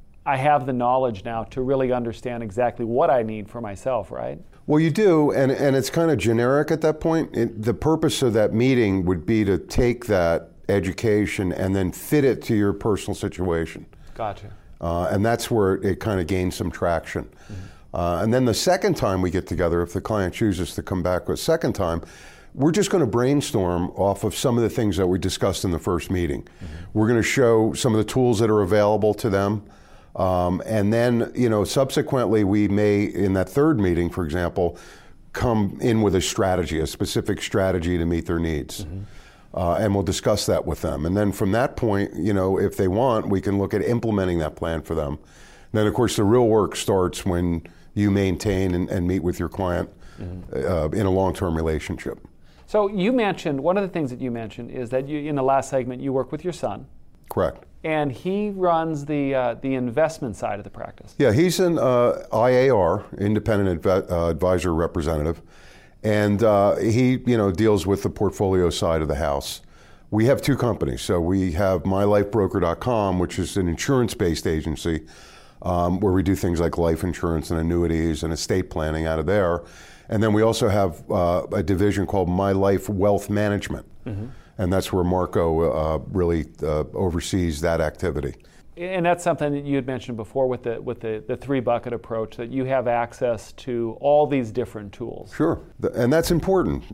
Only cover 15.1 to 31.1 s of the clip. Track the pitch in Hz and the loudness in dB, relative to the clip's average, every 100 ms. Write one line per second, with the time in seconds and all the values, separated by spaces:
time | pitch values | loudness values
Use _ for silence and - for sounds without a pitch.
15.1 | 98 113 117 - 117 95 95 98 - 110 | 0 2 0 0 2 2 2 0 -2 -2
16.1 | 95 85 92 92 - 90 - 90 82 - | -2 0 0 -2 -2 -6 -2 -2 -2 -4
17.1 | 90 - - - 98 98 - - - 87 | -8 -10 -14 -16 -16 -16 -18 -10 -4 -2
18.1 | 87 110 123 123 104 180 185 208 156 110 | 0 0 2 2 2 2 2 0 0 0
19.1 | 92 92 90 - 85 85 85 85 98 - | 0 0 -2 -2 0 0 0 -2 -4 -2
20.1 | 107 90 - 110 90 85 - - 92 85 | -2 -2 0 0 0 -4 -6 -4 -2 0
21.1 | 90 - 76 - 165 147 - 87 82 - | -2 -2 -2 0 0 0 -2 -2 -2 -6
22.1 | - - - - - 147 202 196 190 123 | -16 -20 -20 -14 -2 2 2 2 2 2
23.1 | 120 127 147 - 110 90 87 87 - 98 | 2 2 0 0 0 0 0 -2 0 0
24.1 | 98 107 - 139 117 110 - 107 87 92 | 0 -2 -2 0 2 2 0 0 2 2
25.1 | 92 92 - 101 90 101 80 - 87 - | 2 -2 -2 -2 0 -2 -2 0 -2 -2
26.1 | 92 82 67 - - 82 78 85 107 110 | -2 -2 -4 -10 -16 -14 -14 -4 0 4
27.1 | 117 107 135 117 113 110 - 127 110 104 | 4 2 4 4 6 4 2 2 2 2
28.1 | 131 123 107 113 107 92 104 104 107 107 | 2 2 4 4 4 4 4 4 4 2
29.1 | 101 113 98 101 107 - - - - - | 2 0 2 2 -2 -6 -20 -20 -20 -12
30.1 | - 92 90 90 90 - 110 101 117 120 | -2 0 2 2 -2 -2 0 2 2 2